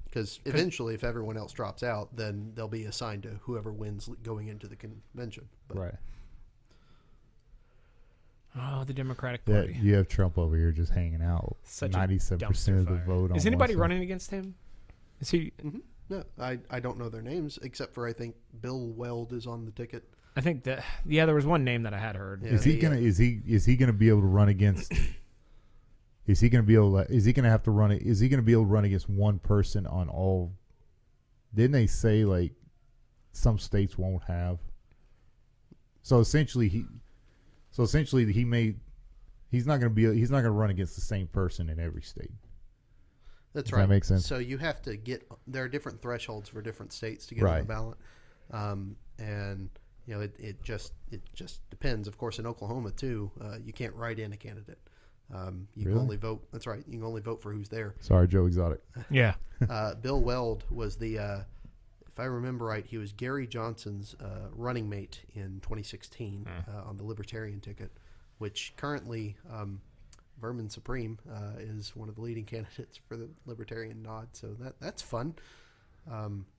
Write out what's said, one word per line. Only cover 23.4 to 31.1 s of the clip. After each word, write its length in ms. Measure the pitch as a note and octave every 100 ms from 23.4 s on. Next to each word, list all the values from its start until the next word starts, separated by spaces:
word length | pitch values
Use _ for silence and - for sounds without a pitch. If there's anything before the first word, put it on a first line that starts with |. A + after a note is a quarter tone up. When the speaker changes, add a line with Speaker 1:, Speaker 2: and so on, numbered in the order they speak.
| -
Speaker 3:
is 160 | A2
he 140 | F#2+ B2
gonna 160 | B2+
be 160 | G#2+ A2
able 100 | G#2
to 60 | G2
run 220 | F#2+ G#2
against, 420 | G2 G2+ F#2+ - - - - - _ _ -
<coughs> 680 | - - _ - _ _ -
is 140 | F#2+
he 80 | A#2+
gonna 140 | A#2+
be 120 | G#2+ A2
able 260 | G2+ F#2+
to, 80 | -
is 140 | B2+
he 80 | G#2+
gonna 180 | B2 B2
have 140 | A2
to 80 | -
run 200 | G#2 G#2+
it, 80 | G#2
is 180 | - G#2
he 80 | B2
gonna 140 | C3+
be 100 | A2+
able 120 | A#2
to 60 | G#2+
run 140 | G#2+
against 240 | G2+ F#2+ -
one 300 | G2 G#2 G2
person 460 | - G#2 G2 G#2+ F#2
on 240 | F2+ F2
all? 420 | - F#2+ F#2+ F2 F#2+ _ _ _ _ _